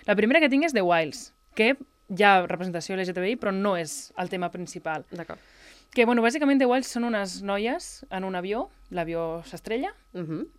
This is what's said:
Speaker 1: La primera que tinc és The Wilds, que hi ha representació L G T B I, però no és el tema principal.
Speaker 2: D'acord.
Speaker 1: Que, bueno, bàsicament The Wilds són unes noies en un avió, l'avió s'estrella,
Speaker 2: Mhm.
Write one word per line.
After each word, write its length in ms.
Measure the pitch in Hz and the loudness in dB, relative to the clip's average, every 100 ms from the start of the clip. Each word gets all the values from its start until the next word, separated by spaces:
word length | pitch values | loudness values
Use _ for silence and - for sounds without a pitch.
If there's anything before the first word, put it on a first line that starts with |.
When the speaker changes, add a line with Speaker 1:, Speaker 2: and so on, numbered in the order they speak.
| - | 0
Speaker 1:
La 80 | |
primera 260 | 202 214 320 | 2 4 6
que 80 | 294 | 6
tinc 140 | 277 | 4
és 80 | 330 | 2
The 80 | 233 | 2
Wilds, 500 | 175 170 156 - - _ _ | 4 2 0 -6 -16 _ _
que 220 | - 220 277 - _ - | 0 2 0 -6 _ -8
hi 80 | 190 | 4
ha 200 | 202 190 175 | 6 6 4
representació 480 | 175 185 170 - | -4 -4 -6 -4
L 100 | 190 | -4
G 80 | 185 | -4
T 60 | 180 | -2
B 120 | 185 | -2
I, 40 | 247 | -2
però 140 | 214 | -2
no 240 | 190 202 175 | 0 0 0
és 360 | 160 - - - | -4 -10 -12 -8
el 100 | 180 | -6
tema 220 | 190 175 | -4 -6
principal. 540 | 180 170 170 160 156 - | -6 -12 -10 -6 -8 -8
Speaker 2:
D'acord. 300 | 175 165 165 _ - - - _ | -14 -12 -14 _ -20 -20 -20 _
Speaker 1:
Que, 100 | 262 | 2
bueno, 180 | 233 240 | 4 4
bàsicament 360 | 226 294 277 277 | 2 2 2 4
The 80 | 254 | 4
Wilds 220 | 254 247 | 2 0
són 140 | 233 | -4
unes 360 | 240 214 196 185 202 | -2 -2 -4 -6 -4
noies 580 | 202 226 339 - - - | -2 -2 -4 -8 -18 -10
en 140 | 190 | -8
un 100 | 190 | -6
avió, 340 | 180 185 220 349 _ - | -4 -4 -6 -6 _ -10
l'avió 540 | 180 165 165 165 165 | -6 -4 -4 -4 -6
s'estrella, 480 | - 170 - 233 370 - _ | -10 -12 -6 -4 -4 -8 _
Speaker 2:
Mhm. 340 | 185 160 160 311 | -10 -6 -6 -8